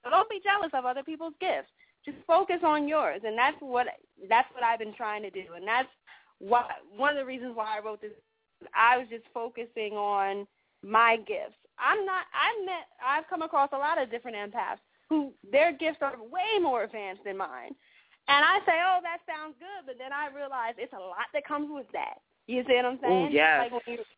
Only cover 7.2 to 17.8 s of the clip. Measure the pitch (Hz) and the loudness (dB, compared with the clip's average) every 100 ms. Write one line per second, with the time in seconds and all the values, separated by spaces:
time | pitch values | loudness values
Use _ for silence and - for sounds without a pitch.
7.2 | 262 262 247 226 214 214 214 208 214 - | -4 -8 -8 -6 -4 -4 -6 -10 -14 -16
8.2 | _ _ _ _ - - 226 247 247 226 | _ _ _ _ -6 4 6 6 0 -12
9.2 | - 240 233 233 233 233 214 208 208 202 | -10 -8 -8 -10 -12 -8 -6 -4 -2 0
10.2 | 196 202 202 _ _ _ 196 220 233 226 | 0 -4 -8 _ _ _ 2 6 6 4
11.2 | 208 196 - _ _ - 262 403 381 370 | -2 -8 -8 _ _ -4 0 2 0 -4
12.2 | - - 339 453 370 349 - _ 247 294 | -4 0 0 0 -6 -8 -10 _ -2 -2
13.2 | 320 330 320 320 277 277 294 330 254 233 | -2 -6 -2 2 2 0 0 0 -2 -6
14.2 | 240 214 208 233 185 - _ _ _ 311 | -8 -10 -6 -6 -6 -8 _ _ _ 0
15.2 | 277 - 196 269 330 277 320 320 277 247 | 0 -8 0 4 4 2 -4 -2 -6 -6
16.2 | 226 349 415 427 339 240 208 220 202 196 | -8 -4 0 2 2 0 -2 -6 -12 -10
17.2 | 202 190 175 127 120 277 | -10 -6 -8 -8 -14 -18